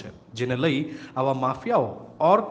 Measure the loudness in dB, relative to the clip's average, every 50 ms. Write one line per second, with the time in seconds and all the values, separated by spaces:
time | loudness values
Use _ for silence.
0 | -10 -14 -16 -18 -20 -14 -8 -4 -2 -2 0 2 2 2 2 0 -2 -4 -8 -12
1 | -14 -8 -4 -2 0 0 0 0 0 -2 -2 -2 -2 0 2 2 2 0 -2 -10
2 | -16 -14 -4 0 4 4 4 4 2 0